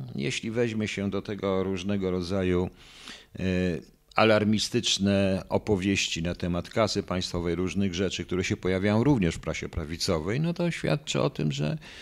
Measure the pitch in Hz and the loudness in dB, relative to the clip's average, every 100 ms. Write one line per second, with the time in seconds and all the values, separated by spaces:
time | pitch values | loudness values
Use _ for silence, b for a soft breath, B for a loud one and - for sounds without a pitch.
0 | 127 117 135 - 110 113 120 110 107 - | -6 -4 -4 -2 -2 0 0 0 -2 -2
1 | 101 98 - 98 98 95 92 92 98 101 | -2 -2 -4 -2 0 2 0 -2 0 0
2 | 92 90 87 98 92 90 92 B B B | 0 0 0 0 4 4 2 B B B
3 | B B B - 95 90 92 78 - - | B B B -4 0 2 2 -2 -6 -20
4 | _ - 110 107 104 107 - 120 - - | _ 0 4 4 4 0 0 -2 0 0
5 | 98 98 98 95 - 98 - 98 98 98 | 2 2 2 0 -2 -2 0 2 2 2
6 | - 85 82 87 90 87 - 113 104 101 | 0 -2 -4 -2 -2 -2 -2 0 0 0
7 | - 92 - 90 87 85 92 87 98 85 | -2 -2 -2 -2 0 0 0 0 0 0
8 | 95 - 87 90 90 104 90 92 101 107 | -2 -2 -2 0 0 0 0 2 4 4
9 | 135 131 85 - 82 78 78 - 76 82 | 4 4 4 0 -4 -6 -4 -6 -4 -4
10 | - 82 82 127 165 170 170 - - 151 | 0 0 0 0 0 0 -2 -2 0 -2
11 | - - 147 143 151 143 151 156 B B | 0 0 0 0 -2 0 -2 -4 B B